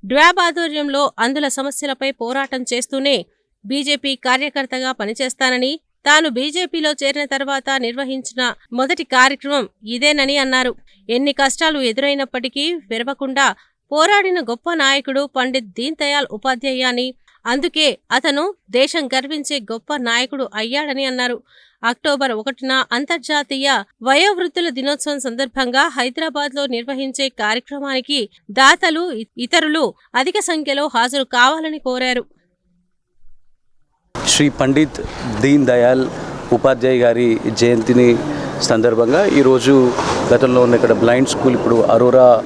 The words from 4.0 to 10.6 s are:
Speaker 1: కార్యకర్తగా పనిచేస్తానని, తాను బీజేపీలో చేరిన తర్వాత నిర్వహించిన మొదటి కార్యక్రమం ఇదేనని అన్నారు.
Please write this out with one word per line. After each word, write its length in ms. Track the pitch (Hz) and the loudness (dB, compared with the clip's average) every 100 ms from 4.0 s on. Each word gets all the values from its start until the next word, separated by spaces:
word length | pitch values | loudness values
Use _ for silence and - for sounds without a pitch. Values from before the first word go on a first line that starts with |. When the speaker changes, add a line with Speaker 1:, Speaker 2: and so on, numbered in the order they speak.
| 277 262 262 | -2 -4 -2
Speaker 1:
కార్యకర్తగా 640 | 254 294 285 262 254 262 262 | -2 -2 -4 -6 -6 -6 -6
పనిచేస్తానని, 720 | 208 226 254 - 254 254 254 311 _ _ - | -6 -4 -6 -2 -2 0 -2 -4 _ _ 2
తాను 200 | 302 320 233 | 2 2 -2
బీజేపీలో 540 | 285 311 359 330 302 302 | -4 -4 -6 -4 -4 -2
చేరిన 240 | 277 262 294 | -4 -4 -6
తర్వాత 360 | 269 269 277 - 269 233 | -4 -4 -4 -2 -4 -4
నిర్వహించిన 560 | 240 269 269 247 247 247 - _ 240 | -6 -6 -8 -10 -6 -6 -6 _ -4
మొదటి 260 | 262 349 330 262 | -2 -2 0 4
కార్యక్రమం 480 | 262 277 277 285 220 _ 214 | 4 2 -2 -2 -2 _ -10
ఇదేనని 420 | 240 285 302 269 285 | -2 0 2 0 0
అన్నారు. 280 | 269 254 | 0 0